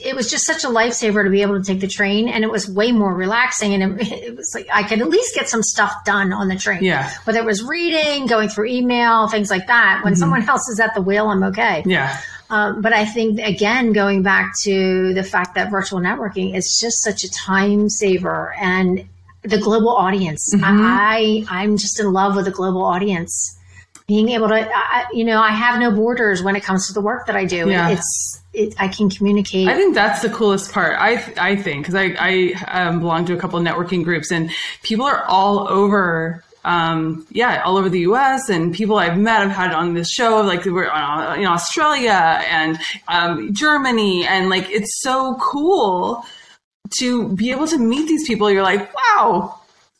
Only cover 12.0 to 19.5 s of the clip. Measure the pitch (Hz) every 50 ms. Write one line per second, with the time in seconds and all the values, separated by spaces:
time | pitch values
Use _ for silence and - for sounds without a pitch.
12 | 135 139 135 - - - - - - - 220 214 208 202 - 220 202 226 233 214
13 | 214 214 214 233 220 220 208 226 220 214 170 - 202 208 240 262 240 226 202 208
14 | 196 202 196 190 185 196 190 190 190 190 - - - 202 190 190 190 190 185 185
15 | 185 185 185 190 190 190 - 180 180 - - 190 190 208 208 196 196 - 196 180
16 | 175 185 226 294 226 196 - 190 185 190 185 185 180 - - - 226 233 233 -
17 | - 214 202 - - 185 - - - 190 190 190 196 202 208 208 208 208 - -
18 | 214 190 185 180 180 165 165 160 160 165 - - 196 185 185 185 185 180 180 185
19 | - - - - _ - - _ - 208